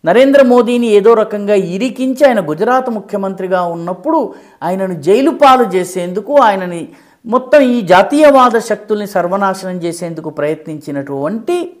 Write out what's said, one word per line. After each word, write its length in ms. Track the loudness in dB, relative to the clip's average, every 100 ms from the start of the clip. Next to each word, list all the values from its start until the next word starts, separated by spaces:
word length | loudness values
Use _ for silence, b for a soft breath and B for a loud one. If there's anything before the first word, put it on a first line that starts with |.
నరేంద్ర 380 | 2 4 6 6
మోదీని 440 | 6 4 2 0 2
ఏదో 280 | 4 4
రకంగా 400 | 4 2 -4 -2
ఇరికించి 720 | 0 0 -4 -6 -4 -4 2 2
ఆయన 240 | 2 -2
గుజరాత్ 400 | -4 0 0 -2
ముఖ్యమంత్రిగా 720 | -8 -8 -6 -6 -6 -4 -2
ఉన్నప్పుడు 720 | -2 -6 -8 -8 -2 -2 -2 B B B
ఆయనను 320 | -6 -6 -6
జైలు 360 | -6 0 2 2
పాలు 340 | 2 4 4
చేసేందుకు, 720 | 2 -2 -4 -6 -6 -8 -2 2
ఆయనని 520 | 2 0 -6 -10 -12 b b b -4
మొత్తం 340 | -4 2 2
ఈ 200 | 4 0
జాతీయవాద 800 | 4 4 4 4 6 6 4 2
శక్తుల్ని 480 | -2 -8 -4 -4 -2
సర్వనాశనం 680 | -4 -2 -2 -2 -4 -8 -8
చేసేందుకు 540 | -8 -8 -10 -10 -10
ప్రయత్నించినటువంటి 1500 | -6 -6 -6 -8 -12 -10 -10 -8 -6 -6 -6 -6 -6 -6 -14